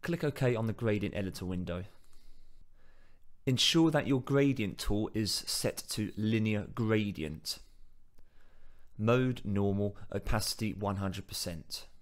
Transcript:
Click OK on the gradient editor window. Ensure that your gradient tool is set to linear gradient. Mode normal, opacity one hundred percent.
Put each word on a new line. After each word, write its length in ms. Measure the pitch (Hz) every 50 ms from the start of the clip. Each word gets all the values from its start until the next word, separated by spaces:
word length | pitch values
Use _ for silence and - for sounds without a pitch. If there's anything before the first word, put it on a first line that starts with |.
Click 220 | - - 170 170 -
OK 320 | 147 139 - 135 123 123
on 100 | 110 113
the 80 | 113 104
gradient 420 | - 123 113 104 104 101 95 -
editor 300 | - 98 92 87 - 95
window. 380 | 90 92 90 90 87 87 90 92 101 - - - - - - - - - - - - - - - - - - - - - - - - - - - - - - -
Ensure 460 | - 131 120 - - - 165 165 160
that 160 | 156 151 - -
your 120 | 139 131
gradient 600 | 127 - 135 139 143 143 135 - 110 98 - -
tool 320 | - - 104 104 107 - -
is 180 | 110 110 95
set 520 | - - - - - - - 120 - - - -
to 220 | - - 107 98 - -
linear 480 | 107 110 113 110 110 110 107 104 101 - -
gradient. 840 | - 117 110 110 107 107 101 98 - 78 76 78 - - - - - - - - - - - - - - - - - - - - - - - - - - - - - - - - -
Mode 440 | 107 113 120 127 127 127 123 120 -
normal, 520 | - 101 98 101 101 98 101 101 101 101 - - -
opacity 600 | - 101 - - - 107 107 - - - 113 107 -
one 220 | 98 104 101 101 98
hundred 300 | 98 98 92 101 - -
percent. 580 | - - - 92 85 80 - - - - - - - -